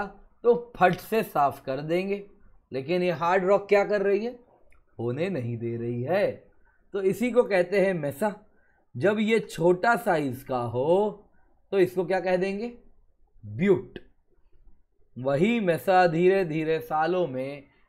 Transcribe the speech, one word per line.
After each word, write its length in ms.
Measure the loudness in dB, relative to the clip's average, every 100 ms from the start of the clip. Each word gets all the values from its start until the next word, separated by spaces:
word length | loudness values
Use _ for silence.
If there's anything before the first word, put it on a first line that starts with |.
| 2 -10 -20 _
तो 100 | 2 2 0 2
फट 180 | 2 2
से 220 | -2 -4
साफ 400 | -2 0 0 0
कर 160 | -8 -8
देंगे, 400 | -2 -2 -2 -6 -8 -20 -20 -20 _
लेकिन 300 | -8 -2 0
ये 100 | 0
हार्ड 320 | 0 2 2
रॉक 240 | 4 2 4
क्या 160 | 2
कर 180 | 4 0
रही 220 | 2 0
है? 140 | -2 -10 _ _ _ _ _ -8
होने 300 | -6 -4 -4
नहीं 260 | -4 -6 -6
दे 180 | -6 -6
रही 260 | -6 -6
है। 280 | -2 0 0 -4 -14 _ _ _ _
तो 80 | -2
इसी 260 | -2 0 0
को 120 | 2
कहते 360 | 2 2 2 2
हैं 140 | 2
मेसा। 400 | 0 -4 -4 -4 -4 -18 _ _ _ _
जब 240 | -2 0 0
ये 180 | 2 0
छोटा 540 | -2 0 2 4 2 2
साइज 440 | 2 0 0 -6
का 160 | -6 -4
हो 640 | -2 -2 2 2 2 -4 -20 _ _ _ _
तो 60 | 2
इसको 260 | 2 0
क्या 140 | -2 -2
कह 160 | 0 0
देंगे? 300 | 0 -4 -8 -12 -20 -20 _ _ _ _
ब्यूट। 540 | -14 -2 2 2 0 -16 -20 _ _ _ _ -20 -20 -20 _ _ _ -8
वही 420 | -2 0 2 2
मेसा 440 | 0 -2 2 4 4
धीरे 360 | 4 2 2 0
धीरे 320 | -4 -2 -4
सालों 440 | -2 -2 -2 0 -2
में 360 | -4 -8 -10 -18 _